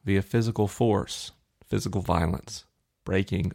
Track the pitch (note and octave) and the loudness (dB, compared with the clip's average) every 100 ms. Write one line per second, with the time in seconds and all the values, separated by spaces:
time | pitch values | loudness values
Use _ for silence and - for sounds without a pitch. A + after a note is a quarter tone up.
0 | - G2 F#2+ A#2+ A2+ A2 G#2 - A#2+ G2+ | 0 0 2 0 2 2 0 2 2 2
1 | - - - - _ _ - G#2+ - F#2+ | 0 -8 -12 -18 _ _ -4 -4 -2 -4
2 | F#2 F2 E2+ E2 - - - _ _ _ | 0 0 0 -2 -8 -16 -18 _ _ _
3 | - F#2+ G2 F#2+ F#2+ | -2 -2 0 -2 -2